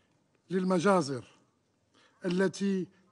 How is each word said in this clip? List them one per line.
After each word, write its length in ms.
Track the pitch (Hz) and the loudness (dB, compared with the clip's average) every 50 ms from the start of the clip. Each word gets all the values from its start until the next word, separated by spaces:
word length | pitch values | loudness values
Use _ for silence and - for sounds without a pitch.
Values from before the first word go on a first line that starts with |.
| _ _ _ _ _ _ _ _ _ - | _ _ _ _ _ _ _ _ _ -6
للمجازر 720 | 175 190 185 185 185 170 147 202 190 180 143 135 135 120 - - _ _ _ _ _ _ _ _ _ _ _ _ _ _ _ _ _ _ - | -4 -4 0 0 0 2 2 4 4 4 2 -2 -6 -10 -12 -16 _ _ _ _ _ _ _ _ _ _ _ _ _ _ _ _ _ _ -6
التي 640 | 180 175 185 196 180 - - 196 196 196 185 170 - _ _ _ _ | -2 0 0 0 0 0 -2 -2 0 0 -2 -4 -6 _ _ _ _